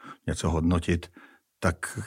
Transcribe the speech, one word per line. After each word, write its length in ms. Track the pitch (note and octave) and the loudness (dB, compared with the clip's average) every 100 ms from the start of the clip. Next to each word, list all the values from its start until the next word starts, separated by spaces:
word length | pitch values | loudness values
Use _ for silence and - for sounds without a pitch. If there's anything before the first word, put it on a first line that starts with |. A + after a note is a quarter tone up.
| - - - | -20 -10 -6
něco 220 | - E2+ | -2 0
hodnotit. 600 | D#2+ E2 F2 - E2+ - - - _ _ - | 2 4 2 2 0 -2 -18 -20 _ _ -2
Tak 400 | - - - A2+ | 0 0 -6 -8